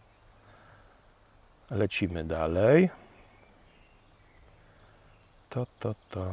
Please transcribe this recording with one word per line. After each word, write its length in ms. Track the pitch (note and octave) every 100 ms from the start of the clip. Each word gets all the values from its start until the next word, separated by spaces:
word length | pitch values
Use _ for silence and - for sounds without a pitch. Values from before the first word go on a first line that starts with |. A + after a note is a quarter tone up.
| - - - - - - - - - - - - - - - - -
Lecimy 540 | G2+ G2+ - F#2+ E2+
dalej. 680 | D#2+ D#2+ D#2+ E2+ A2 D#3 F3+ - - - - - - - - - - - - - - - - - - - - - - - - - -
To, 160 | B2 B2 -
to, 140 | A2 G#2+ -
to. 160 | F#2+ F#2